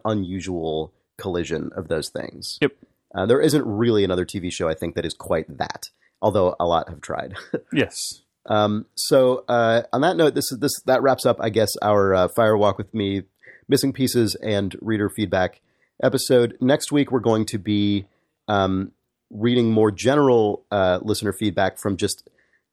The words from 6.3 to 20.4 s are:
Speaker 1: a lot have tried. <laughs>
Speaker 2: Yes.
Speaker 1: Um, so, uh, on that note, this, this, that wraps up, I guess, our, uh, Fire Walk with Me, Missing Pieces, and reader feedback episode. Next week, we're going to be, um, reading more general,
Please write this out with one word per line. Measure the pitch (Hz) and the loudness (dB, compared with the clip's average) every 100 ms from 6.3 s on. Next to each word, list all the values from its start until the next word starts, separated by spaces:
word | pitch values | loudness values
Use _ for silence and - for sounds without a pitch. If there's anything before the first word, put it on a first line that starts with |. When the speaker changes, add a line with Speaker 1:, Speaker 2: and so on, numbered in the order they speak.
| 104 92 - | 2 2 0
Speaker 1:
a | 85 | 0
lot | 82 78 | 0 -2
have | 76 | -8
tried. | - - 65 101 - | -10 -8 -8 -12 -10
<laughs> | - - | -10 -6
Speaker 2:
Yes. | 151 110 - - - _ _ - | -2 -2 -4 -12 -14 _ _ -2
Speaker 1:
Um, | 107 107 104 - - | 0 2 0 -6 -10
so, | - 139 127 127 - | 2 4 4 2 0
uh, | 120 113 113 - | 2 2 2 0
on | 123 | 0
that | 156 170 | 0 2
note, | 151 | 2
this, | 135 - 123 | 2 -4 -4
this, | 139 - - | -4 -2 0
that | 127 | 2
wraps | 131 127 131 | 2 2 2
up, | 117 | 0
I | 113 | 0
guess, | 110 107 - | 0 0 0
our, | 104 104 98 92 | 2 4 4 4
uh, | 90 | 2
Fire | - 113 107 | 2 4 4
Walk | 101 95 | 2 0
with | 104 | -6
Me, | 110 98 98 92 _ - - - | -4 -4 -4 -8 _ -20 -18 -2
Missing | 135 139 | 0 0
Pieces, | 135 127 123 110 - | 0 0 2 0 0
and | 107 101 98 - | -2 -2 -2 -6
reader | 104 110 101 | -4 -2 -2
feedback | - 101 92 90 - _ _ _ - | -2 -2 0 0 -4 _ _ _ -2
episode. | 131 135 - 131 120 - | 0 0 2 2 2 0
Next | 131 147 - | 0 0 0
week, | 147 135 | 0 0
we're | 127 | 0
going | 117 110 107 | 2 0 0
to | 110 | -4
be, | 95 104 104 101 95 _ _ _ - | -2 0 2 0 -4 _ _ _ -4
um, | 101 95 95 95 - _ _ _ | 0 0 0 -4 -12 _ _ _
reading | 104 117 123 117 | -4 0 2 2
more | 110 110 | 4 2
general, | 92 110 143 139 120 | 2 2 4 6 4